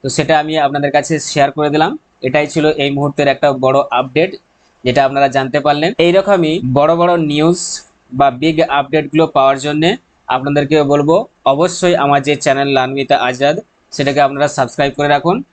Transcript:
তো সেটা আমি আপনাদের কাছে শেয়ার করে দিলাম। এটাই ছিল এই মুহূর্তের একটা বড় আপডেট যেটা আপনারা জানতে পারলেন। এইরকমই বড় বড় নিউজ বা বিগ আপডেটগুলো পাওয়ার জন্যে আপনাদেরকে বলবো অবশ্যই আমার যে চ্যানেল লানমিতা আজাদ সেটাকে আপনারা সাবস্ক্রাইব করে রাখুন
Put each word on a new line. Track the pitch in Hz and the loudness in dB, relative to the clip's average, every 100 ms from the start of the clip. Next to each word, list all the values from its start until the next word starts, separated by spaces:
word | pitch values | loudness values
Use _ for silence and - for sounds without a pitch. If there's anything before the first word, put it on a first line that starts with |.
তো | 135 | -6
সেটা | - 147 156 | -4 0 0
আমি | 151 156 143 | 0 0 0
আপনাদের | 143 143 | 0 0
কাছে | 147 147 156 - | 0 0 -4 -4
শেয়ার | 151 139 147 | 0 0 0
করে | 147 147 | -2 0
দিলাম। | 165 302 _ _ | 0 -2 _ _
এটাই | 127 143 147 | -2 -2 -2
ছিল | 160 151 151 | 0 0 0
এই | 139 | -2
মুহূর্তের | 139 143 143 143 | -2 -4 0 -2
একটা | 135 147 135 131 | 0 0 0 0
বড় | 135 127 120 | 0 0 -2
আপডেট | 131 131 185 - _ _ _ _ | -2 0 -2 -4 _ _ _ _
যেটা | 127 127 135 | -2 2 2
আপনারা | 139 139 135 | 2 0 0
জানতে | 131 147 143 | -2 -2 0
পারলেন। | 147 160 233 170 | 0 -2 2 2
এইরকমই | 180 190 190 160 165 123 127 | 2 2 0 2 -2 0 2
বড় | 147 170 | 2 2
বড় | 175 175 156 | 2 2 0
নিউজ | 147 160 175 - - - _ _ 127 | 0 2 0 -4 -12 -16 _ _ 0
বা | 139 123 | 0 2
বিগ | 160 156 156 139 | -2 0 0 0
আপডেটগুলো | 139 156 143 151 160 151 | 0 -2 0 0 0 2
পাওয়ার | 135 139 143 | 2 0 -2
জন্যে | 151 165 247 _ _ - 127 | 0 0 -2 _ _ -6 -4
আপনাদেরকে | 139 143 143 156 143 | -2 -2 2 2 2
বলবো | 143 147 175 - _ - | 2 2 2 0 _ -2
অবশ্যই | 139 175 180 180 175 | 0 0 0 0 0
আমার | 143 143 135 | 2 0 0
যে | 147 | -2
চ্যানেল | 147 139 139 139 | 0 0 0 0
লানমিতা | 127 135 135 143 123 | -2 -4 0 0 0
আজাদ | 127 139 170 - _ _ - | 0 -2 -2 -8 _ _ -4
সেটাকে | 139 139 139 | -2 2 0
আপনারা | 139 147 - | 0 -2 -2
সাবস্ক্রাইব | 123 - 139 139 | -4 -2 -4 -2
করে | 147 143 | 0 0
রাখুন | 156 214 277 | 0 -2 -6